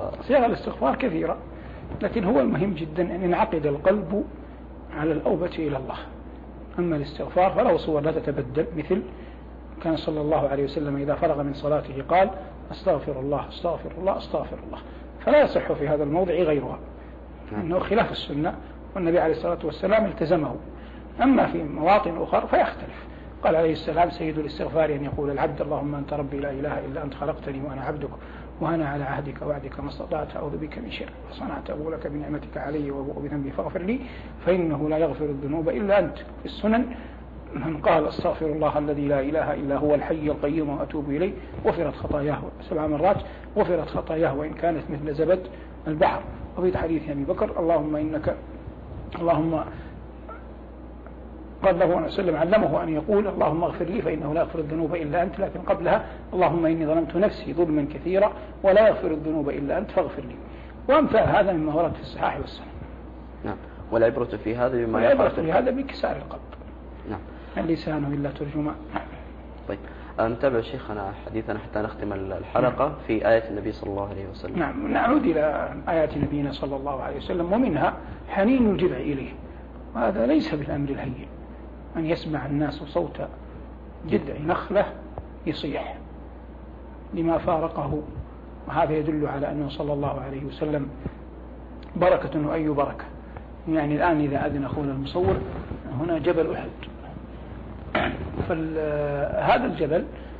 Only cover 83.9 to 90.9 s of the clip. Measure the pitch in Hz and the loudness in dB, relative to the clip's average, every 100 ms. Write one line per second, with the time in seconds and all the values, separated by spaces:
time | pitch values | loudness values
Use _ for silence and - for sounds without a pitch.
83.9 | - 156 160 143 147 156 175 - 190 - | -12 0 0 0 -4 -2 -2 2 2 2
84.9 | - - - - - - 139 151 120 - | -4 -12 -12 -12 -8 -6 -4 -4 -4 -6
85.9 | - - - - - - - - - - | -10 -14 -14 -16 -16 -16 -16 -16 -16 -16
86.9 | - - 180 165 165 - 165 160 - 143 | -16 -6 0 2 2 2 2 0 -2 -2
87.9 | 147 - - - - - - - 151 156 | -4 -6 -10 -12 -14 -16 -14 -4 2 2
88.9 | 156 151 151 143 139 143 147 143 - 147 | 2 0 0 0 0 -2 -2 -4 -4 -2
89.9 | 143 139 131 131 135 139 - 151 147 135 | -2 -2 -2 -6 -6 -8 -4 -2 0 -2